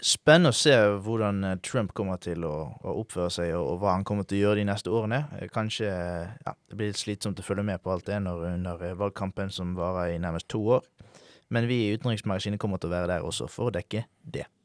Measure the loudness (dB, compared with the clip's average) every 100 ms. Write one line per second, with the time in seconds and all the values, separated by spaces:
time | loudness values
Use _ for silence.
0 | 0 2 8 8 8 6 6 8 8 4
1 | 0 2 2 2 0 -2 -2 -2 -2 -2
2 | -4 -4 -4 -4 -2 -4 -6 -8 -6 -4
3 | -4 -2 -2 0 -2 0 -2 0 2 2
4 | 0 -2 0 2 4 4 2 -2 0 0
5 | 0 -2 -4 -8 -6 -4 -4 -2 -2 -2
6 | -4 -4 -8 -8 -10 -10 -12 -6 -4 -4
7 | -4 -4 -4 -6 -4 -2 0 -2 -2 -2
8 | -2 -2 -2 -2 -4 -2 -4 -4 -6 -2
9 | -4 -2 -6 -4 -6 -4 -4 -2 -2 0
10 | -2 -2 -4 -4 -4 -2 2 2 0 _
11 | -20 -20 -20 -20 -4 0 2 2 2 0
12 | 0 -2 -2 -2 -2 -2 -2 -2 -2 0
13 | 0 0 -2 -4 -6 -4 -2 -2 -4 -6
14 | -6 _ -12 -10 -10 _